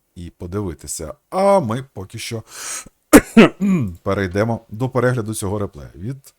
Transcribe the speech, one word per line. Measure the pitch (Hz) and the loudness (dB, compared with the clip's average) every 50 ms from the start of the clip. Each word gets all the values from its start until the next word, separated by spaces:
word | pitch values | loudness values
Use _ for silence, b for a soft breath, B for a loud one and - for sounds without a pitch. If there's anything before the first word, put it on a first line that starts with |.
| _ _ _ | _ _ _
і | 87 87 82 | -16 -16 -16
подивитися. | _ - 95 90 90 104 104 90 76 - - - - - 80 73 - _ _ - | _ -14 -14 -8 -8 -6 -6 -6 -8 -10 -12 -12 -10 -10 -10 -12 -12 _ _ -8
А | - 190 196 196 202 190 | -4 0 2 4 4 4
ми | 139 107 113 135 131 _ | 2 0 -4 -6 -8 _
поки | - 104 92 - - 110 | -14 -16 -16 -14 -12 -12
що | - - 113 110 B B B B B B B B B B _ _ _ - - - | -10 -10 -10 -10 B B B B B B B B B B _ _ _ 6 6 6
<coughs> | - - - 226 226 - - - 190 202 190 160 113 92 85 - | 6 6 6 8 8 8 6 0 0 2 2 2 0 -2 -6 -6
перейдемо | - 101 98 101 98 90 90 101 110 117 117 - - - | -2 -2 0 0 0 0 2 0 0 0 0 -6 -6 -14
до | 104 110 131 127 | -6 -4 -4 -2
перегляду | - 123 120 127 123 120 101 110 107 | 0 2 2 2 0 0 -4 -6 -6
цього | - 104 92 104 104 | -4 -4 -4 -2 -4
реплею | 101 95 _ 73 65 60 - | -4 -6 _ -14 -18 -18 -16
від | 76 92 120 139 135 _ - _ | -12 -10 -10 -10 -10 _ -20 _